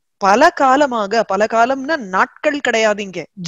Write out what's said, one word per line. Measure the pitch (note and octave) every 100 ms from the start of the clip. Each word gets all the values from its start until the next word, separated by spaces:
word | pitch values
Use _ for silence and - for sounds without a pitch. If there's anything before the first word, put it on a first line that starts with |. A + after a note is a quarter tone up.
| _ _
பல | G3 G#3+ D#4+
காலமாக, | - C4+ C4 D4 A#3+ G3+ A3+
பல | G#3+ F#3+
காலம்னா | A3 A3+ A#3 C4+ C4 D#4+
நாட்கள் | G#3 F#3 B3 _ D4+ D4
கிடையாது | C4 A3+ A3 G#3
இங்க, | G3+ F3+ D3+ -